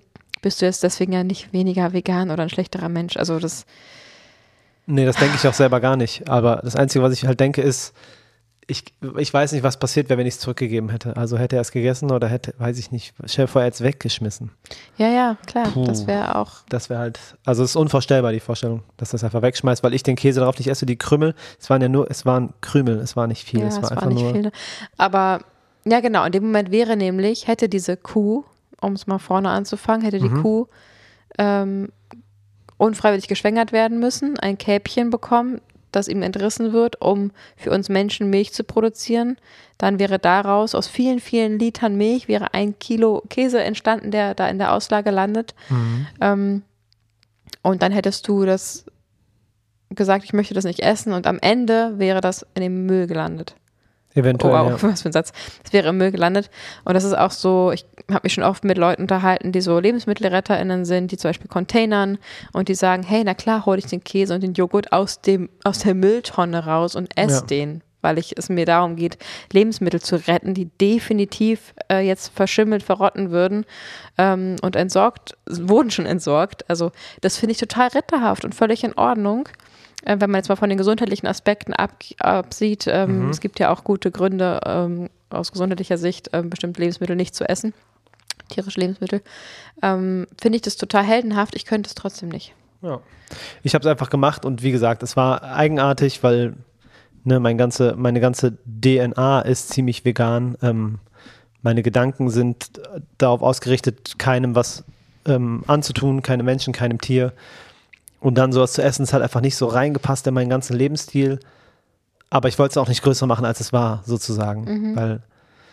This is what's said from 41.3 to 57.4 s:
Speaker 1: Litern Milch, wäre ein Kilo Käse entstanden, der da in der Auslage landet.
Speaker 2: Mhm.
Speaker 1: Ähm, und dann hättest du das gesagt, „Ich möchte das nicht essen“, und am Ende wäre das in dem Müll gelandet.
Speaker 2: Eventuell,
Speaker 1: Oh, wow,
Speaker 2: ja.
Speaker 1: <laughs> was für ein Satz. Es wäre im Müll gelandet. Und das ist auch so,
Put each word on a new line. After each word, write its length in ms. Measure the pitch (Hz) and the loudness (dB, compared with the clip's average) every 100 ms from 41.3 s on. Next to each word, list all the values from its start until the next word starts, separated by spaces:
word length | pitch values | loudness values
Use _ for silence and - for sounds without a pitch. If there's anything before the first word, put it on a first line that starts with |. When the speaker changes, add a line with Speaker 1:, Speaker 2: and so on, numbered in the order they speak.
| 233 220 214 | 0 0 0
Speaker 1:
Litern 360 | 233 - 226 202 | -2 0 -2 2
Milch, 300 | 214 247 - | 2 0 0
wäre 260 | 208 - | -2 0
ein 240 | - 208 202 | -2 -2 -4
Kilo 420 | - 226 226 202 - | -4 2 2 2 -2
Käse 340 | - 262 240 | 0 2 2
entstanden, 480 | - 214 220 226 208 | 0 -2 -2 -2 -2
der 240 | 214 202 | 0 0
da 140 | 196 185 | 0 -2
in 100 | 190 | 0
der 140 | 196 | 2
Auslage 380 | 208 - 208 208 | 0 0 0 0
landet. 440 | 190 202 220 226 - - | 0 0 -2 -6 -14 -4
Speaker 2:
Mhm. 380 | 127 113 120 147 - | -2 0 -4 -6 -2
Speaker 1:
Ähm, 420 | 202 202 196 202 - _ _ _ _ _ _ _ - - | 0 2 0 -2 -8 _ _ _ _ _ _ _ -20 -4
und 200 | 180 185 | -2 2
dann 100 | 208 | 2
hättest 340 | 202 196 - - | 2 0 -4 -2
du 180 | 196 190 | 2 2
das 400 | 190 - - - _ _ _ _ _ _ _ _ _ _ | 0 -2 -14 -18 _ _ _ _ _ _ _ _ _ _
gesagt, 340 | 196 190 196 | -2 2 2
„Ich 80 | - | 2
möchte 220 | 208 202 | -2 0
das 100 | 190 | -2
nicht 160 | 190 175 | -4 0
essen“, 320 | - 214 220 | 0 0 -2
und 140 | 180 - | -2 -2
am 120 | 185 | 0
Ende 580 | 190 247 226 226 226 202 | 2 2 2 2 0 0
wäre 220 | 190 190 | 0 2
das 260 | 185 - - | 0 -4 -8
in 80 | 190 | -4
dem 240 | 180 185 185 | -4 -2 0
Müll 200 | 185 175 | 0 0
gelandet. 480 | 165 160 165 160 - _ _ _ _ _ | -4 -6 -8 -12 -18 _ _ _ _ _
Speaker 2:
Eventuell, 380 | 147 127 123 143 | 2 2 4 4
Speaker 1:
Oh, 40 | 127 | 4
wow, 240 | 123 123 | 4 2
Speaker 2:
ja. 0 | |
Speaker 1:
<laughs> 80 | 202 | 0
was 120 | 180 | 0
für 60 | 165 | 0
ein 40 | |
Satz. 200 | 160 - - - - | -2 -2 -10 -18 -18
Es 80 | - | 0
wäre 160 | 202 156 | 2 2
im 80 | 185 | 2
Müll 120 | 190 | 0
gelandet. 400 | 190 170 196 202 - - - | 2 2 0 -4 -12 -20 -8
Und 80 | - | 0
das 100 | 185 | 2
ist 120 | 196 190 | 2 2
auch 140 | 180 | 0
so, 420 | - | 2